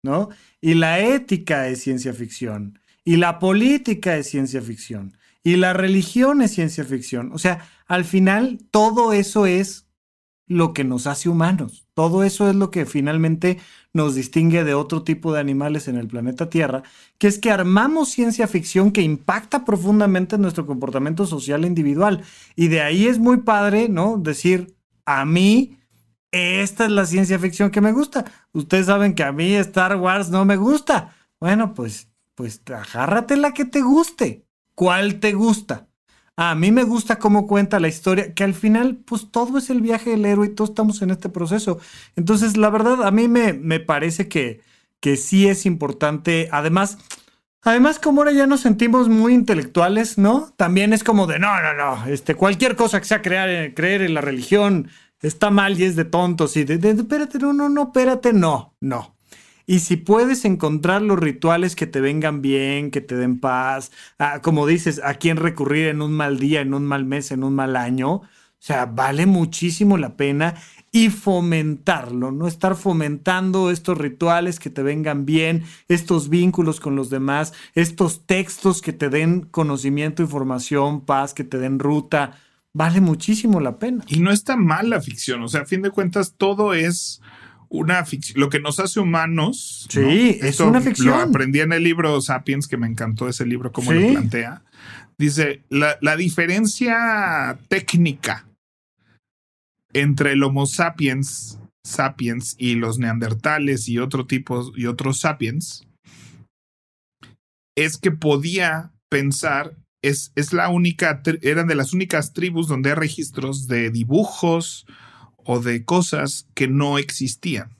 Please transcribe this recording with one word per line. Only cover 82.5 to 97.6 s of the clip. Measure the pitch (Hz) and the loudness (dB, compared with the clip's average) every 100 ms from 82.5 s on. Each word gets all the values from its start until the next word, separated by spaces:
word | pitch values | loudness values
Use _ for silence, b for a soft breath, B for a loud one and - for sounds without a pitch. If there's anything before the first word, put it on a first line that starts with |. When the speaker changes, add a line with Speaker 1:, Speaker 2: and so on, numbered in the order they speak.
| B _ | B _
Speaker 1:
vale | 151 160 175 | -2 0 4
muchísimo | 185 160 - 214 226 185 | 4 2 0 0 2 2
la | 135 120 | 0 -4
pena. | 240 247 - | -6 -6 -2
Speaker 2:
Y | 151 | 0
no | 180 | 2
está | 208 - 254 | 2 0 0
mal | 175 160 220 | 2 2 0
la | 220 | -2
ficción, | 139 - - 123 | -4 -10 -6 -6
o | 117 | -4
sea, | 147 | -4
a | 143 | -2
fin | 190 | -4
de | 196 | -2
cuentas, | 196 185 190 185 _ | -2 -2 -2 -4 _
todo | 196 202 208 | -2 0 0
es | 175 165 175 - - B B B B B | 0 0 -2 -6 -12 B B B B B
una | 156 160 180 160 | -4 0 0 -2
fic-, | 143 - 139 | -8 -8 -2
lo | 143 | 0
que | 143 | 0
nos | 147 143 | -4 -4
hace | 190 214 | -4 -2
humanos, | 185 170 165 165 160 269 - - - | 0 0 -2 -2 -2 -4 -10 -14 -6
¿no? | 139 135 | 0 4
Speaker 1:
Sí, | 180 240 196 | 4 4 2
es | 135 | -2
Speaker 2:
Esto | 139 170 | 2 4
Speaker 1:
una | 247 | 4
Speaker 2:
lo | 262 | 2
Speaker 1:
ficción. | 208 127 127 | 2 2 4
Speaker 2:
aprendí | 123 139 131 139 | 2 2 2 2
en | 156 | 2
el | 165 | 2
libro | 170 165 160 143 | 2 2 0 0
Sapiens, | 139 131 135 135 143 | -2 -4 -2 -4 -4
que | 120 | -4
me | 117 | -4
encantó | 113 113 110 123 | -4 -6 -4 -6
ese | 120 120 | -4 -4
libro, | 123 127 | -4 -6
cómo | - 127 | -6 2
lo | 165 | 4
Speaker 1:
Sí. | 208 | 4
Speaker 2:
plantea. | 285 113 120 117 160 _ B B B B _ | 2 0 -4 -6 -10 _ B B B B _
Dice, | 147 143 151 139 _ | -2 0 -2 -4 _
la, | 135 151 147 | 0 0 0
la | 151 156 | -2 0
diferencia | 180 175 170 190 220 - 247 226 233 220 190 160 127 127 | -2 -2 0 0 -2 -2 -2 0 0 -2 -2 -2 -4 -8